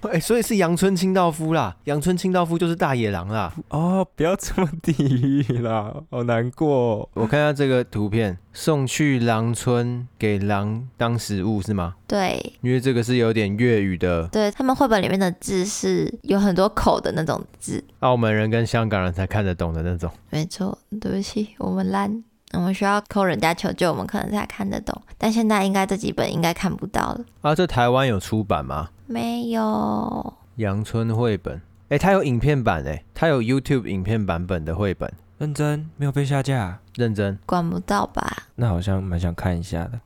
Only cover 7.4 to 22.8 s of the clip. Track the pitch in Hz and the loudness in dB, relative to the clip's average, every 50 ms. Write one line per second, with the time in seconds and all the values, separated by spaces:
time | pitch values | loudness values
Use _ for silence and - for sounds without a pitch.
7.4 | 147 151 147 135 143 135 131 123 123 - - 107 104 104 101 117 113 101 90 92 | 2 2 2 2 2 2 2 2 0 -2 -2 -2 -2 0 0 0 0 0 -2 -6
8.4 | - _ - - - - 156 143 135 123 - - 156 147 135 123 117 120 113 110 | -12 _ -16 -4 0 0 2 2 0 -2 0 0 2 2 4 2 2 2 2 2
9.4 | 113 117 117 - - 127 123 120 120 120 123 123 123 123 _ _ - 107 104 98 | 2 0 -2 -2 0 0 2 2 0 -2 -4 -6 -8 -12 _ _ 0 0 0 0
10.4 | 95 101 104 98 101 104 107 113 127 127 - _ 120 117 117 117 - - 104 95 | 0 0 0 0 0 -2 -4 -4 -8 -10 -6 _ -2 0 0 -2 -2 -4 -4 -2
11.4 | 90 107 110 104 90 110 110 98 90 85 90 - - _ 208 202 190 - 64 64 | 0 0 0 -2 -2 -2 -2 -2 -2 -4 -6 -12 -6 _ 0 0 0 0 -2 -4
12.4 | - - - - - 123 127 131 117 135 127 120 113 117 127 123 117 113 110 110 | -6 -10 -12 -6 -2 0 0 2 2 2 2 2 2 2 2 2 4 4 2 2
13.4 | 107 98 101 104 120 123 117 107 101 98 92 85 - 90 87 85 80 85 - 214 | 0 0 0 2 2 4 4 4 2 2 0 0 0 0 0 0 -2 -2 0 0
14.4 | 214 208 202 - 262 262 262 247 285 247 220 202 185 - - 190 196 180 170 - | 0 0 0 0 0 0 2 2 4 4 4 2 2 0 2 2 2 0 0 -4
15.4 | - - 196 185 180 208 - - - 190 185 175 160 - - - - - 196 196 | -6 -2 -2 -2 0 -2 -4 -2 0 0 0 2 0 -2 -4 -8 -2 0 2 4
16.4 | 202 202 180 175 190 214 - - - 202 160 165 - - - 156 160 165 127 - | 4 4 4 4 4 2 2 2 2 4 4 4 0 -2 -2 -2 0 -2 -2 -4
17.4 | - - - - - - - - - - - - - 127 127 120 117 110 107 107 | -4 -10 -18 -16 -10 -6 -6 -6 -8 -10 -10 -2 2 2 4 4 4 2 2 2
18.4 | 107 110 110 117 117 110 - 117 113 110 104 98 92 90 85 85 95 92 - 107 | 2 2 2 0 0 2 2 0 2 2 2 0 0 0 0 -2 -2 -2 0 0
19.4 | 104 95 90 85 87 85 80 82 80 87 90 85 87 85 - - - - - 151 | 0 0 0 -2 -2 -2 -2 -2 -2 -2 -2 -2 -4 -6 -8 -10 -14 -6 -4 -4
20.4 | 156 175 - - 185 196 - - _ _ 208 214 - 196 190 196 202 - - 214 | -4 -4 -4 -6 -6 -6 -6 -8 _ _ -12 -8 -6 -4 -4 -4 -4 -4 -4 -6
21.4 | 214 214 - - - 190 185 190 190 185 190 196 202 202 214 226 226 _ _ _ | -6 -6 -6 -8 -6 -4 -2 -2 -2 0 0 -2 -2 -2 -4 -6 -10 _ _ _
22.4 | _ - - 180 175 180 190 - | _ -6 -4 -2 0 0 0 0